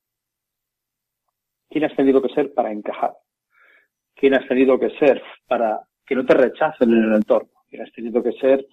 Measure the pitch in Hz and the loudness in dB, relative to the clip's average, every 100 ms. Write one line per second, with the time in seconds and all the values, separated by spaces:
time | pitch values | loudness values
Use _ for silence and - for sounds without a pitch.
0 | _ _ _ _ _ _ _ _ _ _ | _ _ _ _ _ _ _ _ _ _
1 | _ _ _ _ _ _ _ 156 147 - | _ _ _ _ _ _ _ -4 -4 0
2 | 135 135 127 151 147 - 113 107 107 - | 2 2 2 -4 -4 -2 -4 -4 -10 -6
3 | - - _ _ _ _ _ _ _ _ | -8 -8 _ _ _ _ _ _ _ _
4 | _ - 139 135 - 123 135 127 113 - | _ -2 2 2 0 0 2 2 0 0
5 | 147 120 - - - 117 113 110 - _ | 2 2 -2 -16 -6 -2 -2 -4 -10 _
6 | - 127 127 147 120 - 156 - 117 113 | -6 -4 2 2 2 0 -4 0 2 2
7 | 110 107 - 113 - _ _ 120 110 - | 2 0 2 0 -2 _ _ -18 -18 -14
8 | 117 113 117 - 131 135 135 | -6 -4 -4 -2 0 0 -2